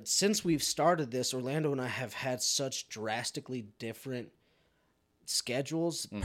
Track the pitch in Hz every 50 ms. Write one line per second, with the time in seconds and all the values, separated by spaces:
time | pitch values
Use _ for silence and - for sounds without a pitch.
0 | 107 - - - 190 208 214 - - 175 160 135 - - - - 147 170 180 160
1 | 147 117 120 127 123 - 131 127 123 131 143 160 156 147 139 131 127 120 107 131
2 | 131 104 - - 139 135 127 127 - - - - 139 127 - - - - - 110
3 | 107 110 107 120 123 - - 147 - - 131 127 107 104 - _ 117 113 113 -
4 | - 135 127 123 110 - - _ _ _ _ _ _ _ _ _ _ _ _ _
5 | _ _ _ _ _ - - - - - 120 131 139 - 156 165 170 170 156 -
6 | - - 107 101